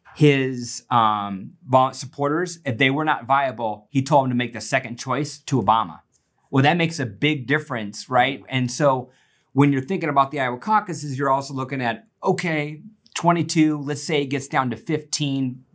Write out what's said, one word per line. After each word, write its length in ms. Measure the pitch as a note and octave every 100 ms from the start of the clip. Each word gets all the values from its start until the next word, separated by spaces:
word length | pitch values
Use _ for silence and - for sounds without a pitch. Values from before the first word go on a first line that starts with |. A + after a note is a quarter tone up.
| -
his, 680 | - D3 C#3 C3 B2 A#2 - -
um, 600 | B2 A2 G#2+ G2+ F#2+ - - C3
vol-, 260 | C3 C3
supporters, 680 | - B2+ - C#3+ D#3+ F3+ E3+ C#3
if 100 | A2+
they 140 | C3+
were 140 | C#3
not 200 | D#3 C3+
viable, 600 | A2+ C3+ C3+ A2+ A2+ G#2+ _
he 120 | C#3
told 220 | C3 D3
them 60 | C3
to 60 | B2
make 160 | A#2+
the 80 | A2+
second 380 | - C3 A#2+ A#2
choice 400 | C3+ B2+ D3 -
to 240 | - C3
Obama. 380 | G2+ A2+ F#2+ D2+ _ _ _ _ -
Well, 120 | C3+
that 120 | C#3 F3
makes 220 | E3 E3
a 80 | A#2
big 400 | G2 D3 D3 A2+
difference, 640 | D#3 D#3 A#2+ G#2 - -
right? 320 | B2+ C3 C#3 -
And 220 | C3 B2
so 400 | - C#3+ C3 B2 _ _ _ _
when 200 | C3 C#3+
you're 80 | C#3
thinking 300 | C3+ F#3 D#3
about 200 | C#3 C3+
the 100 | D3
Iowa 180 | B2+ B2
caucuses, 600 | G#3+ G#3+ G#3 C#3+ D3 C3
you're 120 | C#3
also 240 | C3+ C#3
looking 260 | C3+ C3 C3+
at, 260 | A#2+ A2 _ -
okay, 600 | F#3+ - F3 D#3 D3 D3+ - _ _
twenty-two, 680 | - E3+ E3+ E3 E3+ D#3 D3+
let's 220 | C#3 C#3+
say 180 | - D3+
it 40 | C#3
gets 220 | C#3 C3+
down 200 | D3 B2+
to 60 | A2+
fifteen 880 | - D3+ - - C#3+ C3+ C3 B2+ _